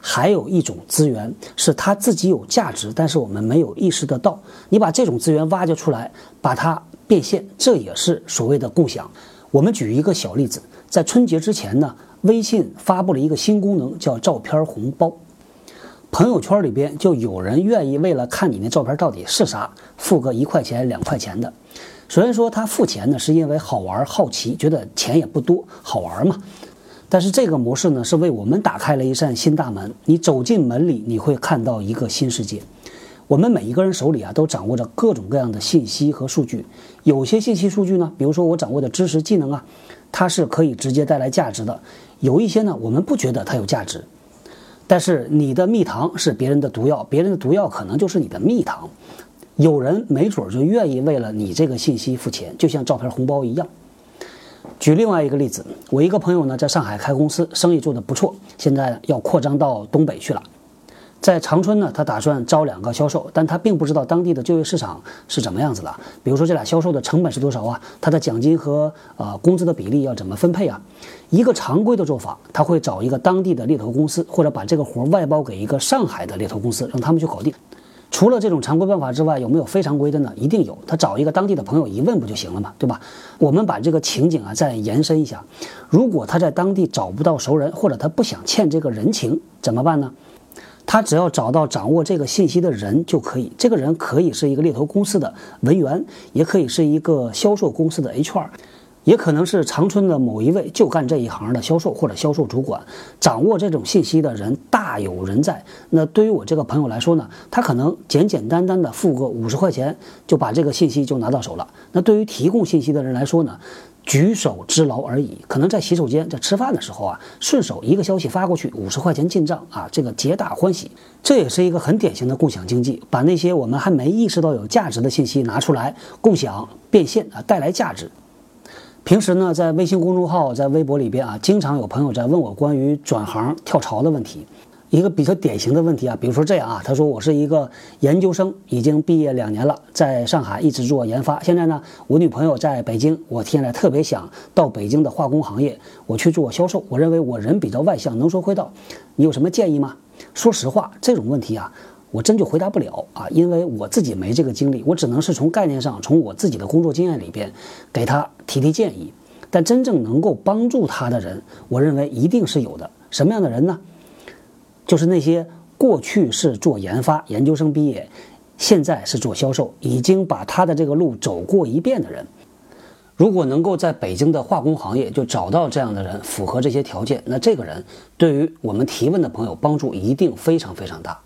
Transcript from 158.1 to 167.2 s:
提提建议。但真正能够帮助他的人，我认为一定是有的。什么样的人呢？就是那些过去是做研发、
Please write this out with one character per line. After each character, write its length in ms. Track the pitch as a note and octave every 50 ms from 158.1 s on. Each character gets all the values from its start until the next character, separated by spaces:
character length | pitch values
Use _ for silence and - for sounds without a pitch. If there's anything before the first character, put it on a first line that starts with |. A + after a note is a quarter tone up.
| C3+ C#3+ D3+ - _ _ -
提 140 | - - C#3
提 100 | C3 D3+
建 260 | D#3+ - A3 F#3 -
议。 160 | F#2 E2 D2 - - _ _ - - - -
但 140 | - D3 E3
真 180 | E3 A#3 B3+ C4
正 220 | C4 A3 D3+ A#2
能 160 | A2 A#2 C#3+
够 120 | E3+ G#3 D#3
帮 360 | G#2+ - - G3+ G#3+ A#3 A#3+
助 180 | A#3+ C4+ G3+
他 240 | C3+ - - C3 B2
的 80 | A#2+ A#2+
人， 240 | F#2+ F2 F#2 G2 - - - - - -
我 140 | B2+ B2 C#3
认 140 | D#3 D3
为 120 | C#3 C#3+ D3
一 180 | - A#2 B2+ F3
定 180 | G3+ A#3+ G3+
是 160 | - - D3+ B2
有 140 | - C#2+
的。 120 | - - - _ _ - -
什 160 | - - C#3
么 60 | E3+ A3
样 100 | A3 F#3+
的 80 | C#3+
人 160 | A2+ A#2+ C#3
呢？ 100 | F3 F3 E3+ - - - - - - - - - - - - - _ _ _ _ _ _ _ _
就 120 | - F3 D#3
是 80 | D#3+
那 120 | E3 F#3 F3
些 280 | C3+ D#3 E3 E3+ E3 E3+ - - - _ _ _
过 200 | - C4 G3 C#3
去 320 | - - - G#3 F3+ B2
是 280 | G#2 - - D#3+ A#2+ G2+
做 200 | - E3+ C#3 G#2
研 240 | F#2+ F#2 F#2 A#2+ B2
发、 220 | - D#3 D3+